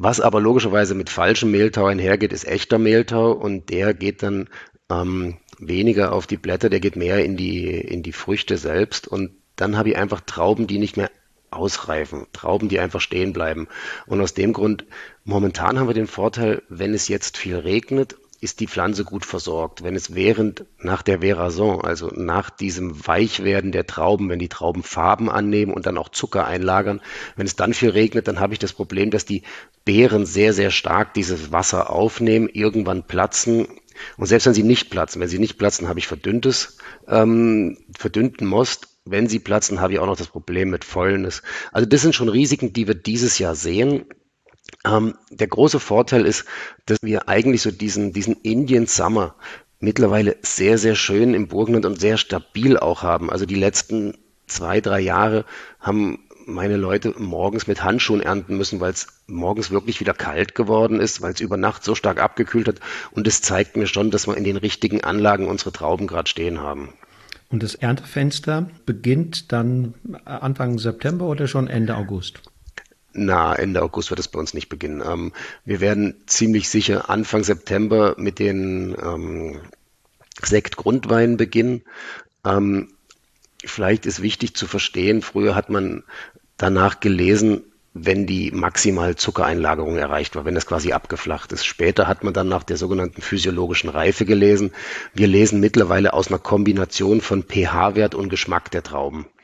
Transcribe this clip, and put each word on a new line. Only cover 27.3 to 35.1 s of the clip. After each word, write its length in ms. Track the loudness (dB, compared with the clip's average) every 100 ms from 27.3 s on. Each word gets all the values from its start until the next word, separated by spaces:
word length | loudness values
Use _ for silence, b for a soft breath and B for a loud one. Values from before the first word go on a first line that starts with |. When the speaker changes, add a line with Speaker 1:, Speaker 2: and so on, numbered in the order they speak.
| B
Speaker 1:
wenn 100 | -6
es 120 | -2
dann 160 | -2
viel 160 | 2 2
regnet, 400 | 4 2 2 -2
dann 100 | -2
habe 140 | -2
ich 60 | -2
das 120 | -6
Problem, 400 | -6 -6 0 0
dass 140 | 0 -2
die 180 | -6 B B B _
Beeren 420 | 0 6 6 6 0
sehr, 280 | 4 4
sehr 180 | 4 2
stark 420 | 0 0 0 0
dieses 380 | -2 -2 -4 0
Wasser 380 | 0 2 0 0
aufnehmen, 580 | 2 2 2 4 4 2
irgendwann 560 | 0 0 2 0 -4
platzen. 640 | -2 0 0 0 0 2 0 -6 _ B B B
Und 120 | 4
selbst 180 | 4 6
wenn 80 |
sie 100 | 6
nicht 260 | 6 4 2
platzen, 320 | -4 -4